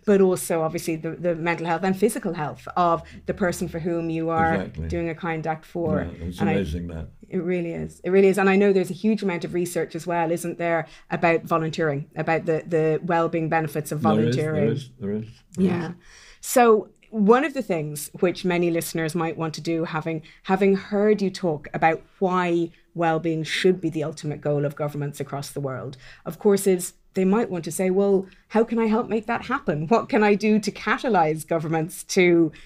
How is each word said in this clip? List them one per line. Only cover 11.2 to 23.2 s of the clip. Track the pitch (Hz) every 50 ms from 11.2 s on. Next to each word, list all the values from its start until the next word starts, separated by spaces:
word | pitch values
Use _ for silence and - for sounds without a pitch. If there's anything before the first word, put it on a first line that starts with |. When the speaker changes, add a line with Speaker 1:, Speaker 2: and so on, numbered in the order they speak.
| 175 170 165 160 -
Speaker 1:
volunteering, | 165 175 160 160 160 156 - 165 156 143 139 151 - -
about | 160 151 170 165 156 -
the, | 170 160 156 -
the | 170 170 156 156 156 156 151 -
well-being | 175 170 165 165 170 175 170 160 156
benefits | 165 160 160 156 - 160 151 -
of | 156 151
Speaker 2:
There | 160 160 156
is, |
Speaker 1:
volunteering. | - - 120 123 - - 156 156 151 -
Speaker 2:
there | - -
is, | - - - - -
there | 101 98
is, | 104 110 - - - - _ _ -
there | 185 190
Speaker 1:
Yeah. | 180 175 170 165 165
Speaker 2:
is. | 175 - - - - - - - - _
Speaker 1:
So | - - - 254 240 233 220 214 - - _ _ _ _
one | 214 220 202 196 240 254 294
of | 320 269
the | 269
things | 214 - 185 160 147 151 147 143 - - - -
which | 196 180 175 - -
many | 180 175 175 175 170
listeners | 165 170 160 - - 165 160 156 156
might | 175 160 165 156
want | - 165 160 156
to | -
do, | 147 160 165 165 170
having, | 170 165 156 156 165 160 156 - - - _ -
having | - 190 185 202 196 196
heard | 196 - - 208 196 208 214 214 196
you | 196 185
talk | 185 - - 175 151 143 - - -
about | 160 170 165 165 156 - _ _ _
why | 196 185 180 180 180 175 170 170 170 165 - _ _ _ -
well-being | 165 170 165 160 160